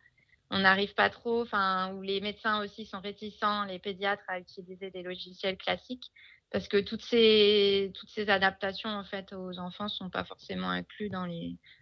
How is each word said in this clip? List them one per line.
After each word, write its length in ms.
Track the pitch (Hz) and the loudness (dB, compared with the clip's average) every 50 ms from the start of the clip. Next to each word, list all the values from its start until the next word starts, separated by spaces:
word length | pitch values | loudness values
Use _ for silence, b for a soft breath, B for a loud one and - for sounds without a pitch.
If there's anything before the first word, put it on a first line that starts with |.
| b b b b b b b b b - | b b b b b b b b b -4
on 80 | 196 | 0
n'arrive 380 | 196 190 190 190 196 202 202 - | 4 6 6 6 6 2 2 4
pas 160 | - 202 202 | 4 4 4
trop, 320 | - - - 240 233 233 240 | 2 -2 -4 -2 0 0 0
enfin, 500 | 226 233 202 196 190 190 185 185 190 190 | 0 0 0 2 2 2 0 -2 -4 -6
ou 80 | 190 | -6
les 200 | 190 190 196 196 | -4 -4 -4 -2
médecins 420 | 196 208 202 - - 220 214 214 202 | -2 -4 -6 -4 -2 0 0 0 -2
aussi 240 | 202 - - 214 | -4 -8 -12 -14
sont 140 | - - 190 | -12 -10 -10
réticents, 640 | 180 208 202 - 214 208 202 - 220 208 208 208 202 | -8 -10 -10 -10 -10 -12 -6 -2 0 0 0 0 -2
les 120 | 196 185 | -4 -6
pédiatres, 460 | 175 - 208 190 180 202 196 208 202 - | -8 -6 -6 -4 -2 0 0 0 0 -2
à 120 | - 185 180 | -6 -6 -6
utiliser 500 | 180 - - 196 180 180 190 185 196 190 | -8 -10 -16 -16 -14 -14 -12 -10 -10 -10
des 140 | 185 185 175 | -8 -8 -8
logiciels 540 | 180 180 180 - 180 185 - - 190 185 | -8 -10 -10 -12 -14 -10 -6 -4 -4 -4
classiques 540 | 185 - 185 180 185 - - 254 247 - - B B B B B B B B | -2 -2 -2 -2 -2 -4 -8 -12 -10 -12 -16 B B B B B B B B
parce 160 | - 202 185 | -6 -6 -2
que 100 | - - | 2 2
toutes 260 | 202 196 - 226 214 - | 2 2 0 -4 -8 -4
ces, 880 | - 240 233 226 220 214 214 208 208 214 208 202 202 196 196 196 190 185 | 2 4 6 8 8 8 8 8 6 6 6 4 4 4 2 0 -2 -6
toutes 160 | - - - | -10 -18 -10
ces 180 | - 214 208 | -8 -4 0
adaptations, 600 | 208 196 190 196 190 190 - 208 190 196 - - 220 | 2 4 4 4 2 2 0 -4 -6 -4 -4 -6 -6
en 140 | 208 202 190 | -6 -6 -6
fait, 300 | - - 196 190 - 202 | -8 -8 -10 -10 -10 -10
aux 260 | 190 185 180 180 180 | -10 -10 -8 -8 -8
enfants 280 | 180 180 180 - 208 | -8 -8 -8 -6 -6
sont 220 | 208 - - 190 180 | -6 -6 -6 -8 -6
pas 140 | - 185 180 | -4 -6 -6
forcément 480 | - 185 - - - 190 185 185 185 | -6 -10 -14 -10 -8 -6 -4 -2 -2
inclus 400 | 180 180 180 - - - 214 202 | -2 -2 -4 -6 -8 -8 -8 -6
dans 160 | 190 185 180 | -6 -6 -6
les, 300 | 175 170 170 175 170 175 - B B B B | -6 -6 -6 -6 -8 -8 -10 B B B B